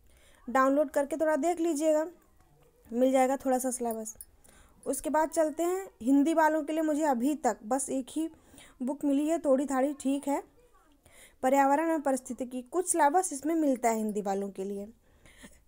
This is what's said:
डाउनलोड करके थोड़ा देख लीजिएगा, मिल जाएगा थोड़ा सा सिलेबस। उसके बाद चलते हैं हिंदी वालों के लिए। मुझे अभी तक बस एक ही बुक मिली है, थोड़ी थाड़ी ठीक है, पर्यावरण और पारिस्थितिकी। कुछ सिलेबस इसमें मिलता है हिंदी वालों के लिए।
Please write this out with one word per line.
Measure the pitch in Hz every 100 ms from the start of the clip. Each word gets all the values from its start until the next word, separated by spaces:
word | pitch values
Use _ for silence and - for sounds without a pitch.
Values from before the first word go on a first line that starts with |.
| _ _ _ _ -
डाउनलोड | 254 269 277 285
करके | 285 277 320
थोड़ा | 311 302
देख | 339 339
लीजिएगा, | 339 285 320 302 330 - _ _ _ _ _ _ -
मिल | 233 262
जाएगा | 262 262 269
थोड़ा | 269 254
सा | 254
सिलेबस। | 240 233 220 220 - - _ - - - _ -
उसके | - 302
बाद | 311 320
चलते | 330 311 285
हैं | 349 370 381 -
हिंदी | 226 277 285
वालों | 320 311 311
के | 302
लिए। | 311
मुझे | 311 294
अभी | 311 240 269 294
तक | 240 202
बस | 214 269 -
एक | 262 240
ही | 302 320 - _ - - -
बुक | 254 285
मिली | 294 277 302
है, | 330
थोड़ी | 294 262 277
थाड़ी | 262 285
ठीक | 294 269 277 277
है, | 302 - _ _ _ _ _ _ - - _
पर्यावरण | 262 277 269 294 330
और | 320
पारिस्थितिकी। | 269 262 - 233 247 254
कुछ | 247 339 359
सिलेबस | 330 285 359 370
इसमें | 277 302
मिलता | 330 294 247 233
है | 220
हिंदी | 214 202
वालों | 196 196 196
के | 190
लिए। | 196 202 208 - _ _ - - 214 -